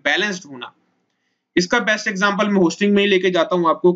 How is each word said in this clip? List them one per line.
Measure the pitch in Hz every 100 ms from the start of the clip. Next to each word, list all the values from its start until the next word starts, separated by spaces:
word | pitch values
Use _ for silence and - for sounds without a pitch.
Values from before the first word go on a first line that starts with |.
balanced | 143 151 208 185
होना, | - 131 120 - _ _ _ _ _ _ _ -
इसका | 180 240
best | 202 214 220
example | 196 202 196 214
मैं | 202
hosting | 170 - 202
में | 202
ही | 202
लेके | 190 190
जाता | 180 160 180
हूँ | 165
आपको। | 151 180